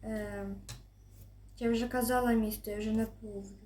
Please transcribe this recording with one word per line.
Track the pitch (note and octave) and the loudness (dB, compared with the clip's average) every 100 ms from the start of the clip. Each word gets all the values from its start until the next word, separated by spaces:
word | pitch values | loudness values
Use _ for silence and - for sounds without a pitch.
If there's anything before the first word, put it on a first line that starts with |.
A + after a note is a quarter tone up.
е, | G#3+ A3 G#3 G3+ G3 G3 - - - - - - - - - - | -4 -4 -4 -4 -6 -8 -10 -16 -16 -20 -20 -20 -20 -20 -20 -2
я | A#3 | 2
вже | A#3 A#3+ | 2 2
казала | B3 A#3+ B3+ B3 | 2 4 4 6
місто, | A#3 A3 G#3+ - | 4 4 -2 -6
я | G#3 | -4
вже | A3 | 0
не | A3 A3 | 2 0
помню. | - G#3+ G2+ G2 - | -4 -10 -10 -10 -16